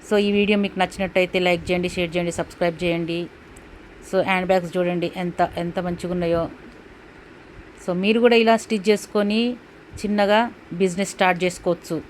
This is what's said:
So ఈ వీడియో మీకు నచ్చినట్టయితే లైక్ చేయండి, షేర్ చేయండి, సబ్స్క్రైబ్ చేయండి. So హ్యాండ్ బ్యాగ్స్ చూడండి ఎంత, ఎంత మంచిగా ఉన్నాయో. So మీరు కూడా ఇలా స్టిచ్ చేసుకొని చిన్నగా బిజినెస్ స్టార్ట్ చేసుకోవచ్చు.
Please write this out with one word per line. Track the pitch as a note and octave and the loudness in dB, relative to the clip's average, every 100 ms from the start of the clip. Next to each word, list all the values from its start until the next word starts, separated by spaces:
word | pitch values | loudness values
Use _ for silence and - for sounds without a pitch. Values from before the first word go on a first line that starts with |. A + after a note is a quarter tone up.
| - | 0
So | G#3 | 0
ఈ | G3+ | 2
వీడియో | G3+ G3+ G#3 | 2 2 2
మీకు | G3+ F#3 | 0 -2
నచ్చినట్టయితే | F3+ - F#3+ F#3+ F3+ F#3+ | -4 -2 -2 0 0 0
లైక్ | F3+ F3 D#3+ | 0 0 0
చేయండి, | F3+ F3 | -2 -2
షేర్ | F3+ F3 F3 | -4 -4 -2
చేయండి, | E3+ | -4
సబ్స్క్రైబ్ | E3 E3 - F3 D#3+ | -4 -8 -2 -4 -2
చేయండి. | F3 E3+ E3 E3+ E3+ - - - - - - - - | -2 -2 -4 -6 -8 -14 -20 -20 -20 -20 -20 -20 -4
So | F#3+ | 0
హ్యాండ్ | C#3+ F#3 F#3 | 2 0 2
బ్యాగ్స్ | F#3+ F3 F3+ | 0 2 -2
చూడండి | F3 F3 E3+ - | 0 0 -4 -4
ఎంత, | F3 E3+ E3+ - | -6 -2 -2 -2
ఎంత | F3 F3 | -4 -4
మంచిగా | F3+ F3 F3 | -4 -6 -4
ఉన్నాయో. | F3+ E3+ E3 E3 - - - - - - - - - - - - - - | -2 0 0 -2 -8 -20 -20 -20 -20 -20 -20 -20 -20 -20 -20 -20 -12 -6
So | |
మీరు | F3 G3 A3+ | -2 2 4
కూడా | A#3 A#3 | 6 6
ఇలా | A3+ A3+ | 6 4
స్టిచ్ | - A3 F#3+ | 2 -2 2
చేసుకొని | G#3 - G#3+ G#3 G#3+ A#3+ B3 - - - - | 0 0 -2 0 0 0 -4 -14 -20 -20 -8
చిన్నగా | G3+ G#3 G3+ G#3 A#3 - - | -4 0 4 4 2 -6 -12
బిజినెస్ | F3 F#3 F3 G3 | -2 0 0 -6
స్టార్ట్ | - F#3 F3 | 2 2 2
చేసుకోవచ్చు. | F3+ F3+ F3+ F3 - D#3+ - | -2 -2 -2 -2 -4 -8 -8